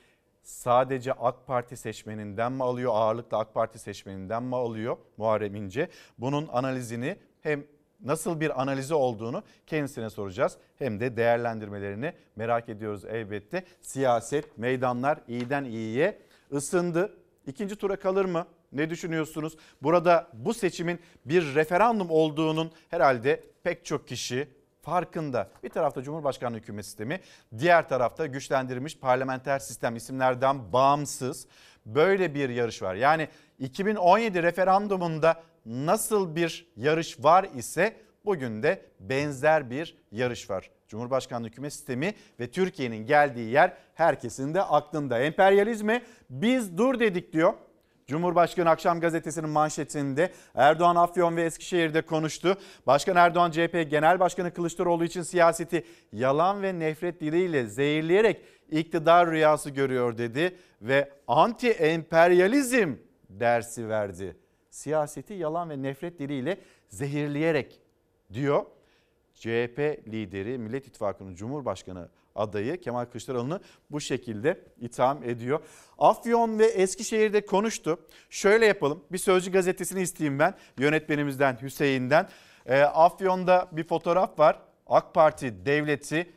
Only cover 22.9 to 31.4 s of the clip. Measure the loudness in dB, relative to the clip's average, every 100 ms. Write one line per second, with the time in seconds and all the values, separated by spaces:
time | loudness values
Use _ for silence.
22.9 | 2 4 4 0 -2 -4 _ -6 -6 -6
23.9 | -8 -6 -10 -6 -6 -6 _ _ _ -4
24.9 | -4 -4 -6 -4 -4 -4 -8 -10 -2 -2
25.9 | -2 -10 -6 -4 -4 -6 -8 -10 -12 -12
26.9 | -10 -8 -8 -10 -20 _ -2 4 4 4
27.9 | 0 0 -2 -8 -8 -4 -2 -2 -6 -10
28.9 | -6 0 2 0 -4 -4 -4 -4 -6 -6
29.9 | -6 -8 -2 0 2 0 0 -2 2 4
30.9 | 2 -2 -6 -8 -8